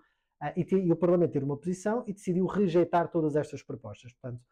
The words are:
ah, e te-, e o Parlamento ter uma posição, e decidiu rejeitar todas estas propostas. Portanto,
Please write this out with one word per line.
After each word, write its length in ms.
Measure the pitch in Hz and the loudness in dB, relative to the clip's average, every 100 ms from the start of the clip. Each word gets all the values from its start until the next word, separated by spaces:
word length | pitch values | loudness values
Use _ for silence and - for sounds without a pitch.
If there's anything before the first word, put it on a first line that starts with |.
| _ _ _ _ | _ _ _ _
ah, 140 | 147 - | -6 -4
e 80 | |
te-, 140 | - 190 | 0 2
e 140 | 180 | 2
o 40 | 165 | 2
Parlamento 360 | 175 180 160 | 4 4 2
ter 120 | 143 | 0
uma 140 | 135 143 | -4 -4
posição, 460 | 175 180 208 233 240 | -6 -6 -4 -4 -6
e 60 | |
decidiu 320 | 185 - 180 185 | -8 -4 0 0
rejeitar 640 | 190 196 170 170 175 160 | 2 2 4 4 2 0
todas 260 | 170 156 147 | 0 0 0
estas 260 | 139 135 | -2 -8
propostas. 520 | - 131 110 104 123 | -12 -14 -14 -16 -20
Portanto, 280 | - 127 123 _ | -16 -14 -14 _